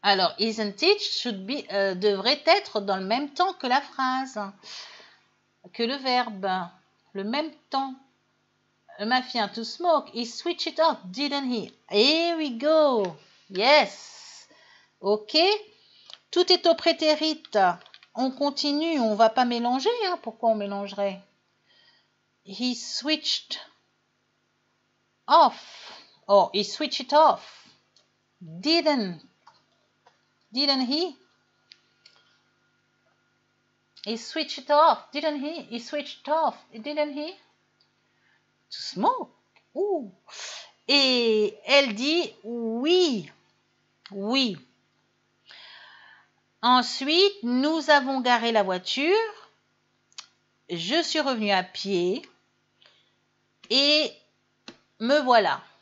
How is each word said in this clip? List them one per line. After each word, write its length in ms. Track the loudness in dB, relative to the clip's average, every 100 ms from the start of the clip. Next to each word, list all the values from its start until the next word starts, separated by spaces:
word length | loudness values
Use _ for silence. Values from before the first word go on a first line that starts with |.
Alors, 300 | 2 2 2 0
isn't 420 | -4 -2 -6 0
it 220 | 2 2
should 420 | 0 -4 -6 -8
be, 200 | -8 -8 -4
euh, 240 | -2 -2 2
devrait 480 | 0 2 0 0 2
être 340 | 2 2 -6
dans 180 | -2 -4
le 60 |
même 300 | -2 -2 -4
temps 180 | -2 -2
que 120 | -2 0
la 140 | 0
phrase, 580 | -2 -4 -2 -2 -6 -10 -10 -12 -20 -18 -18 -20 -20 _ _ _ _ _ -20
que 100 | -6
le 140 | -6 -4
verbe, 520 | -2 -2 -2 -6 -4 -4 -6 _ _ _ _
le 120 | -10
même 280 | -4 -4 -6 -10 _
temps. 240 | -6 -6 -10 _ _ _ _ _ _ _ _ _ -8
Le 60 | -2
maintien, 420 | -2 -2 -4 -4
to 160 | -6
smoke, 460 | -12 -4 0 0 0
he 100 | -10
switch 420 | -8 -6 -6 -4 -6
it 120 | 0
off, 200 | 0 0 -10
didn't 440 | -6 -4 -4 -4
he ? 220 | -4 -6 _ _
Here 460 | 2 4 4 0 -2
we 200 | -4 -2
go. 600 | 2 4 4 2 -2 -6 _ _ _
Yes. 960 | 0 6 6 4 -4 -20 -20 -20 -20 -20 _ _ _ _ _
OK. 360 | -2 -2 0 2 4 2 -6 _ _ _ _ -20 _
Tout 220 | 0 4
est 140 | 4 4
au 80 | 4
prétérit. 680 | 2 2 0 2 -2 -4 -4 2 2 0 -10 -20 _
On 160 | -4 -4
continue, 680 | -2 -4 -2 -2 -2 0 0
on 140 | 0
va 140 | 4 4
pas 160 | 4
mélanger, 460 | 0 0 -2 0 0 0 -2
hein. 120 | -4
Pourquoi 280 | -8 -2 0
on 40 |
mélangerait ? 680 | 0 -4 -8 -8 -4 -4 -6 _ _ _ _ _ _ _ _ _ _ _ _
He 300 | -20 -6 -6
switched 840 | -6 -8 -8 -4 -4 -2 -6 -6 -14 -14 _ _ _ _ _ _ _ _ _ _ _ _ _ _ _ 4
off. 680 | 6 6 2 -18 -20 -20 -20 -20 _ 4
Oh, 220 | 4 6
he 100 | 0
switched 360 | -4 -6 -6 -6
it 120 | 2
off. 540 | 6 6 4 -6 -20 -20 _ _ _ _ _ _ _
Didn't. 800 | -18 -8 0 2 2 0 -2 -8 _ _ -20 _ _ _ _ _ _ _ _ _ _
Didn't 340 | -4 -2 0 -2
he ? 300 | -2 -4 -8 _ _ _ _ _ -20 _ _ _ _ _ _ _ _ _ _ _ _ _ _ _ _ _ _ _ _ _ -16 -8
He 100 | -8
switched 420 | -8 -8 -6 -10
it 120 | 2
off, 400 | 4 6 4 -4
didn't 280 | -6 -4 -4
he ? 240 | -6 -8
He 160 | -10 -12
switched 460 | -8 -8 -8 -14 -2
off, 280 | 0 0 -4 _
didn't 400 | -14 -8 -4 -4
he ? 220 | -4 -10 -12 _ _ _ _ _ _ _ _ _ _ _ _ _
To 100 | -16
smoke. 500 | -12 -2 -2 -2 -8 _ _ _ _
Ouh. 360 | -6 -2 -2 -6 _ -20 -16 -16 -16 -20 _ 0
Et 720 | 2 2 2 2 2 0 -4 2
elle 280 | 2 2
dit 380 | -2 -2 -2 -4 -10
oui. 840 | -12 -6 -6 -4 0 2 2 0 -6 _ _ _ _ _ _ _ -16
Oui. 440 | -8 -2 0 -2 -4 _ _ _ _ _ _ _ _ _ -20 -20 -20 -20 -20 -20 -20 _ _ _ _
Ensuite, 800 | 4 4 4 -4 0 4 4 2
nous 480 | -2 0 2 0 4
avons 300 | 4 4 -2
garé 300 | 2 2 2
la 100 | 2
voiture. 520 | 2 -2 -4 -2 2 2 0 -8 -20 _ _ _ _ _ _ -20 -20 _ _ _ _
Je 320 | -8 -2 -2
suis 180 | 0 -2
revenue 300 | -2 -2 0
à 140 | 0
pied. 580 | 0 -10 -4 0 0 -2 -8 _ _ _ _ _ _ _ _ _ _ _ _ _ -2
Et 420 | 0 4 2 0 -6 _ _ _ _ -20 -20 _ _
me 180 | 0 2
voilà. 420 | 4 4 4 -4 -8 _